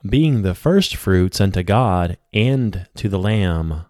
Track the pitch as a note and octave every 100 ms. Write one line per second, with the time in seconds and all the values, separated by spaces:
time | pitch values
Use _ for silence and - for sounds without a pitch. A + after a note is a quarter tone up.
0 | G2 C3+ D#3+ B2+ F#2+ F2+ D3+ G3 F#3 -
1 | - F#2 F#2 - G2 F#2+ F2+ G#2 B2 F2+
2 | F2 E2+ _ G#2 A#2 C3+ A#2 F#2 F2+ -
3 | G#2+ G2 G2 A2 F#2 E2 D#2+ D#2